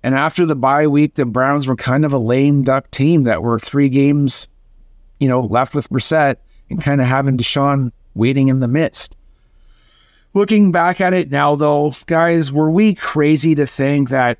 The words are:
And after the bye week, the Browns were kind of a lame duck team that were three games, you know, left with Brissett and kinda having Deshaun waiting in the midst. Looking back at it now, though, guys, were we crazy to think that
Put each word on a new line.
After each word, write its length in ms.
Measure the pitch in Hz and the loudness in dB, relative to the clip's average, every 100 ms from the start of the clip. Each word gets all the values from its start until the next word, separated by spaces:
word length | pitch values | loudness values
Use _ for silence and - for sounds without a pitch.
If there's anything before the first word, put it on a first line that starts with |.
And 120 | 139 135 | -2 -2
after 300 | 156 165 170 | -2 0 -2
the 100 | 139 | 0
bye 320 | 131 143 156 | 0 2 2
week, 280 | 143 147 - | 2 0 0
the 100 | 123 | -2
Browns 420 | 113 131 147 131 | 0 0 0 -2
were 80 | 131 | -4
kind 300 | 127 131 151 | 0 0 0
of 80 | |
a 60 | 139 | 0
lame 420 | 113 127 143 143 | 0 2 2 2
duck 280 | 131 131 - | 2 -2 -4
team 320 | - 143 170 | -2 2 2
that 180 | 123 87 | 2 -2
were 180 | 113 113 | -2 -4
three 300 | - 143 143 | -2 0 0
games, 580 | 131 139 147 139 - - _ _ - - - _ _ | 2 2 2 -2 -4 -12 _ _ -20 -20 -20 _ _
you 80 | 139 | 0
know, 140 | 127 | 0
left 320 | 117 117 131 147 | 0 -2 -2 -4
with 140 | - | -4
Brissett 480 | 131 - 160 143 127 _ - _ | -6 -2 0 0 -2 _ -20 _
and 140 | 175 | -6
kinda 200 | 147 143 | -2 0
having 320 | 123 131 139 127 | 0 0 0 -2
Deshaun 540 | 117 143 139 139 127 _ _ | -2 0 0 0 -4 _ _
waiting 340 | - 117 139 135 | -2 0 2 0
in 120 | 131 | 0
the 80 | 123 | 0
midst. 480 | 139 160 - - - _ _ _ _ _ _ _ _ _ _ _ | -2 -2 -6 -12 -14 _ _ _ _ _ _ _ _ _ _ _
Looking 380 | 196 202 214 202 | -2 2 2 4
back 300 | 175 170 180 | 2 0 0
at 120 | 180 | 0
it 180 | 185 165 | 0 -2
now, 240 | 139 143 147 | 0 0 2
though, 360 | 147 147 147 135 - | 0 0 -2 -6 -4
guys, 460 | 165 170 170 143 | 0 2 0 0
were 180 | 143 156 | 0 2
we 240 | 170 214 | 2 2
crazy 640 | 180 - 151 147 156 160 147 | 0 -4 0 2 2 2 0
to 100 | 139 | -2
think 440 | - 139 143 131 | -2 -2 0 0
that 280 | 135 123 | 0 0